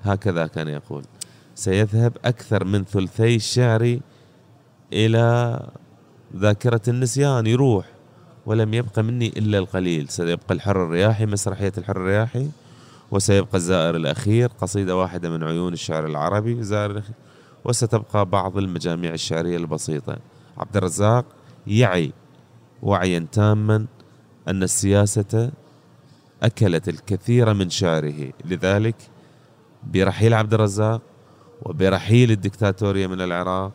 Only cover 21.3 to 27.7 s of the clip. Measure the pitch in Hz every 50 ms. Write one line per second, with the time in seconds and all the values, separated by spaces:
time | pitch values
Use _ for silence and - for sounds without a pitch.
21.3 | - - - - - - _ - 101 110 123 101 92 90 82 67 - - - -
22.3 | - - _ _ - - _ _ _ - - 98 101 90 90 95 90 85 82 78
23.3 | - 107 104 107 107 107 107 107 107 107 107 - - - - - - _ _ _
24.3 | - _ - 78 92 95 92 90 - - - 98 98 101 101 101 - 110 101 -
25.3 | - 110 117 123 151 - - - - _ _ _ - _ _ - - _ _ _
26.3 | _ _ - 117 - - 110 98 85 80 78 87 80 - - - 101 92 - -
27.3 | 120 123 120 110 107 101 95 87